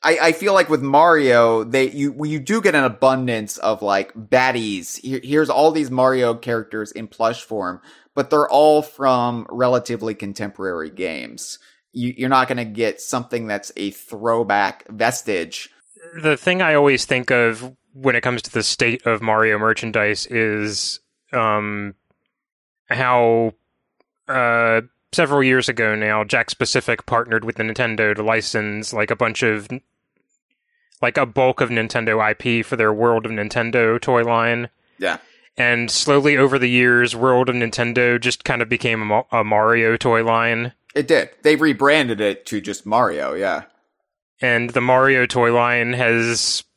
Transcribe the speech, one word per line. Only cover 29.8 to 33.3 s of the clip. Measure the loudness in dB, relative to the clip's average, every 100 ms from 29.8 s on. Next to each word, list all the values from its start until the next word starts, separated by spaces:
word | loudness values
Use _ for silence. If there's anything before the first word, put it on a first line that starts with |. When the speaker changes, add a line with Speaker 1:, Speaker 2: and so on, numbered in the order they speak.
| _ _ _ _ _ _ _ _ _ _ _ _
Speaker 2:
like, | -2 0
a |
bulk | -2 2 0 2
of | -2
Nintendo | -2 -2 -4 -2 0
I | 0
P | -2 -2 -2
for | -2 0
their | 0
World | 2 2 0
of | -2